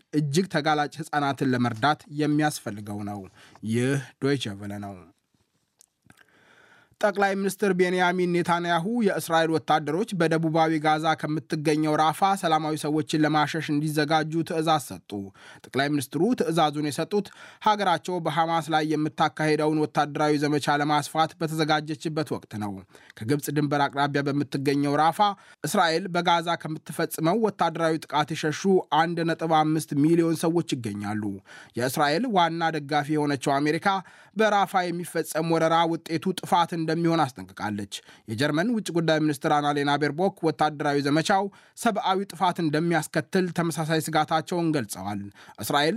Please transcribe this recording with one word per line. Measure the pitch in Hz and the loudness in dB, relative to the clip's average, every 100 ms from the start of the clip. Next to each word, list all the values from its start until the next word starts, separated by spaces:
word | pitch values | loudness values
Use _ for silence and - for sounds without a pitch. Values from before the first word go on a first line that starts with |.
| _ | _
እጅግ | 151 151 143 190 | -4 0 0 0
ተጋላጭ | 160 151 151 147 - | 0 0 0 -2 -6
ህፃናትን | - 147 143 135 135 | -4 -2 -2 0 0
ለመርዳት | 127 123 110 139 151 - 147 | 2 0 0 0 0 -4 -4
የሚያስፈልገው | 151 147 151 147 - 104 104 104 | 0 2 0 -2 -10 -10 -10 -8
ነው። | 104 104 95 _ - - | -8 -10 -12 _ -20 -12
ይህ | 107 113 123 143 127 - | -4 0 0 -2 -4 -4
ዶይቸ | 135 143 127 | -2 -2 -4
ቬለ | 98 101 101 | -10 -10 -10
ነው። | 101 95 80 _ _ _ _ _ _ _ _ _ _ _ _ _ _ _ _ _ _ - | -12 -14 -20 _ _ _ _ _ _ _ _ _ _ _ _ _ _ _ _ _ _ -2
ጠቅላይ | 214 196 196 | -2 2 0
ሚኒስትር | 196 196 - 202 | 0 -4 0 0
ቤንያሚን | 180 180 185 180 185 180 | 2 2 2 2 2 0
ኔታንያሁ | 175 175 170 175 170 175 240 | 0 2 0 2 0 0 0
የእስራኤል | 208 160 - 165 160 | 0 0 0 2 2
ወታደሮች | 160 - 156 147 156 220 | 0 2 0 2 -2 -2
በደቡባዊ | 185 165 160 160 156 160 160 | 0 2 2 2 2 2 2
ጋዛ | 156 156 160 | 2 2 2
ከምትገኘው | 156 151 151 - 165 151 151 156 | 0 -2 -4 -4 -2 0 2 2
ራፋ | 151 156 151 196 | 2 2 2 2
ሰላማዊ | 196 170 156 156 156 | 2 2 2 0 -4
ሰዎችን | 180 156 147 156 | -2 -2 0 2
ለማሸሽ | 151 151 147 165 151 | 2 2 0 -2 -2
እንዲዘጋጁ | 147 156 151 147 156 156 165 | -2 0 0 2 2 0 -2
ትዕዛዝ | 160 170 160 156 | -2 -2 2 0
ሰጡ። | - 95 - 101 98 - - - | -2 -14 -10 -10 -10 -14 -20 -20
ጠቅላይ | - 123 143 | -8 -2 0
ሚኒስትሩ | 147 127 147 202 247 | 0 -2 0 0 0
ትዕዛዙን | 160 165 151 147 151 | 0 2 2 0 -4
የሰጡት | 139 160 208 202 - - - | -4 -2 -2 -4 -10 -20 -4
ሀገራቸው | 214 214 190 165 - 180 | 0 2 2 0 -2 -4
በሐማስ | 165 151 165 165 156 | -2 0 0 0 0
ላይ | 160 156 | 0 2
የምታካሄደውን | 151 151 - 156 - 156 151 156 156 | 0 -2 0 0 0 0 2 2 2
ወታደራዊ | 151 - 147 143 151 151 | 0 0 -2 0 2 2
ዘመቻ | 147 147 131 143 | 2 0 0 0
ለማስፋት | 147 147 147 160 160 - | 2 0 0 0 -2 -2
በተዘጋጀችበት | 165 156 151 151 151 151 165 151 147 | -4 -2 0 0 -2 -8 -6 -4 -4
ወቅት | 123 - | -6 -8
ነው። | 110 104 98 92 - - - | -8 -8 -8 -14 -20 -20 -10
ከግብፅ | 110 147 147 | -2 -2 -2
ድንበር | 147 147 147 | -2 0 2
አቅራቢያ | 139 139 143 143 | 0 0 0 0
በምትገኘው | 143 143 143 143 139 143 143 147 | 0 -2 -2 -2 0 0 2 2
ራፋ | 160 160 208 196 - - | 2 4 2 0 -12 -10
እስራኤል | - 208 170 160 190 | -4 2 2 2 -2
በጋዛ | 175 175 170 170 165 | -2 2 2 2 -4
ከምትፈጽመው | 160 156 - 165 160 - 160 202 | -4 -10 -8 -6 -4 0 0 2
ወታደራዊ | 220 - 170 165 165 160 | 0 0 -2 0 0 0
ጥቃት | - 143 151 | -2 -2 -2
የሸሹ | 160 156 147 196 185 - | -2 -4 -2 2 2 4
አንድ | 147 170 170 | 2 2 0
ነጥብ | 165 165 165 | -2 -2 2
አምስት | 156 156 156 151 143 | 2 4 0 -2 2
ሚሊዮን | 151 170 165 160 | 4 4 2 2
ሰዎች | 170 170 160 | 0 0 -2
ይገኛሉ። | 143 113 101 101 107 104 98 - - - - | -4 -6 -6 -6 -4 -6 -8 -14 -20 -14 -6
የእስራኤል | 123 147 143 156 254 | -4 0 0 0 0
ዋና | 196 170 165 165 | 2 2 2 -2
ደጋፊ | 156 139 151 143 | -2 -2 -2 0
የሆነችው | 151 147 143 147 | 0 0 0 0
አሜሪካ | 139 151 160 196 190 - - - 196 | 0 2 0 0 -2 -4 -20 -10 0
በራፋ | 220 202 185 196 | 2 4 2 0
የሚፈጸም | 180 170 175 165 160 151 165 | 0 -4 -6 -4 -4 -2 2
ወረራ | 165 160 165 170 | 2 4 4 2
ውጤቱ | 165 - 160 190 | 0 -4 -4 -2
ጥፋት | 180 - 180 165 | -4 0 2 2
እንደሚሆን | 170 160 160 170 165 | -2 -2 0 2 2
አስጠንቅቃለች። | 139 - 95 - 104 104 101 - - - - | 0 -2 -16 -8 -6 -4 -8 -12 -16 -20 -10
የጀርመን | 110 147 147 202 | -2 -2 0 0
ውጭ | 226 185 | -2 -2
ጉዳይ | 170 165 156 | -2 2 2
ሚኒስትር | 151 143 160 | 2 0 0
አናሌና | 147 147 147 143 143 | 2 2 0 0 2
ቤርቦክ | 147 143 190 - | 0 0 -2 0
ወታደራዊ | 160 151 151 147 147 143 | -2 0 0 0 -2 0
ዘመቻው | 139 147 156 190 202 - _ - | 2 2 2 0 0 -8 _ -4
ሰብአዊ | 240 208 170 190 | -2 0 0 -2
ጥፋት | 196 160 185 170 | -2 -2 -2 0
እንደሚያስከትል | 165 151 170 165 151 160 151 190 185 | 0 0 0 0 0 -4 -2 0 0
ተመሳሳይ | 170 170 160 156 160 | -2 -2 -2 -2 -2
ስጋታቸውን | 156 156 151 160 - 175 170 | 0 0 0 0 -2 -2 0
ገልጸዋል። | 151 104 - 95 104 101 - - - | 0 -2 -8 -8 -8 -10 -16 -20 -10
እስራኤል | 107 143 151 | -2 2 2